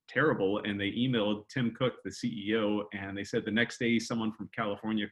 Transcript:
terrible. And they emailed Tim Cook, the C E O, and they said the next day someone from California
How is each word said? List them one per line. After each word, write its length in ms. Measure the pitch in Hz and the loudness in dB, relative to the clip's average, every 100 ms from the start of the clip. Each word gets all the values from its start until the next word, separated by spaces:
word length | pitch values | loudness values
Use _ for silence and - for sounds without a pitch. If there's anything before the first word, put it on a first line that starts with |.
| - | -4
terrible. 500 | 123 120 117 98 104 | 2 4 4 2 2
And 180 | 107 101 | 0 0
they 80 | 101 | 0
emailed 560 | 107 131 120 104 104 - | 2 2 2 2 0 -4
Tim 220 | 135 117 - | -2 -2 0
Cook, 160 | 127 - | -2 -2
the 80 | 95 | -10
C 360 | - 120 113 98 | -4 -4 -4 0
E 80 | 110 | 2
O, 280 | 104 104 101 | 2 0 -2
and 220 | 101 98 98 | -6 -6 -6
they 80 | |
said 220 | 101 117 107 | -2 -2 0
the 60 | |
next 260 | 107 120 - | 2 0 0
day 220 | 117 117 | 2 2
someone 320 | 113 117 110 | 2 -2 -2
from 180 | - 92 - | -4 -10 -4
California 500 | 107 101 110 110 101 | -4 -4 -2 0 -2